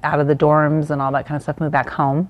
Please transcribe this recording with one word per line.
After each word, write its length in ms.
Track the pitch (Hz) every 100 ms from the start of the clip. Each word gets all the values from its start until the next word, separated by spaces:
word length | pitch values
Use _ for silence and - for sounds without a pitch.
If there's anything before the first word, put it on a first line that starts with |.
out 160 | 147 151
of 60 | 147
the 80 | 143
dorms 540 | 151 151 151 156 151
and 100 | 143
all 100 | 135
that 140 | 135 127
kind 100 | 147
of 60 |
stuff, 160 | - 147
move 120 | 156
back 160 | 143 131
home? 400 | - 143 143 185